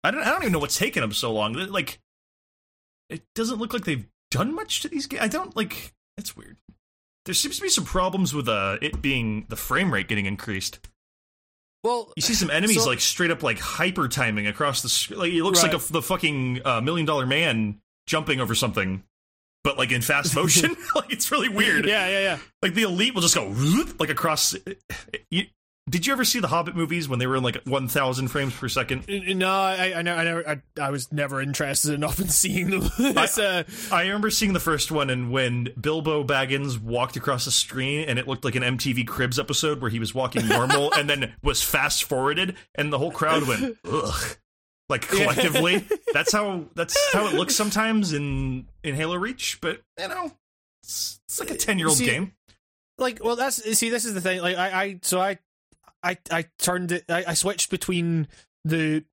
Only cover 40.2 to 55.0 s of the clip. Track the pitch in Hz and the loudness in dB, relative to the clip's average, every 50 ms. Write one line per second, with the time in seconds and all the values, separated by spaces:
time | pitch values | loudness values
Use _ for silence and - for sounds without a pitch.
40.2 | 131 123 - - 117 110 415 - 123 131 - 143 143 151 - 392 143 147 147 139 | -2 0 0 0 2 4 4 4 4 4 4 4 4 4 4 2 4 2 0 0
41.2 | 131 - - - - 147 127 - - - - 143 135 147 - - - - 147 127 | 0 -6 -6 -2 0 0 2 2 0 2 2 2 2 2 2 0 0 0 0 2
42.2 | 131 139 151 175 190 185 185 - - _ _ - 147 151 147 127 143 170 - - | 2 2 2 2 -2 -2 -4 -8 -14 _ _ -2 -2 0 0 0 0 -2 0 0
43.2 | 156 156 160 156 143 127 120 101 254 262 226 _ _ - - - - - - - | 2 2 2 2 2 2 0 0 0 -2 -4 _ _ -2 -2 -2 0 -2 -2 -2
44.2 | - - - - _ _ _ _ _ _ _ _ _ _ 139 120 - - 190 196 | -4 -6 -8 -12 _ _ _ _ _ _ _ _ _ _ -4 -4 0 0 4 4
45.2 | 202 202 - - - 165 147 - 160 175 180 202 - - 427 - _ - - 143 | 4 4 4 4 2 4 4 4 4 4 4 2 2 0 -4 -2 _ -2 0 0
46.2 | 165 - 208 208 208 202 190 175 156 - _ 160 170 170 - - 571 571 - 202 | 2 4 2 2 2 0 -2 -4 -6 -8 _ -4 -4 0 2 2 4 4 4 2
47.2 | 214 202 151 - 180 180 - - 214 208 196 208 220 226 226 214 202 175 156 147 | 2 2 2 0 0 2 2 0 2 0 2 0 0 2 2 2 2 0 -2 -2
48.2 | 143 143 135 135 135 131 127 131 127 - - - - 156 135 147 160 160 175 180 | -2 -2 -2 -2 -2 -2 -4 -6 -8 -12 -20 -10 -8 -6 -4 -2 -2 -2 -2 -4
49.2 | 190 233 262 - - - - - - 165 - - _ _ _ - 359 - 359 370 | -4 -6 -6 -6 -6 -6 -6 -4 -4 -4 -4 -4 _ _ _ -10 -8 -6 -6 -6
50.2 | 359 311 - _ _ _ _ _ _ _ _ _ - - - - - - - - | -6 -8 -10 _ _ _ _ _ _ _ _ _ -14 -10 -6 -6 -6 -6 -8 -12
51.2 | _ - - - - - 311 - - - 208 185 165 160 151 135 123 123 120 143 | _ -8 -8 -6 -6 -6 -2 -2 0 0 0 2 2 2 2 4 4 2 0 0
52.2 | 190 190 - _ _ _ _ _ _ _ _ _ _ _ _ - 262 254 233 - | -2 -6 -8 _ _ _ _ _ _ _ _ _ _ _ _ -2 -2 -2 -2 -2
53.2 | - 226 240 240 254 269 247 - 220 214 226 - 233 226 233 233 208 233 208 185 | -2 -2 0 0 0 -2 -2 -2 -2 0 2 2 2 2 0 -2 -2 -2 -4 -2
54.2 | 170 185 185 185 170 175 185 175 180 196 185 185 196 202 196 175 | -2 -2 -2 0 0 -2 0 0 -2 0 0 0 -2 -2 -4 -6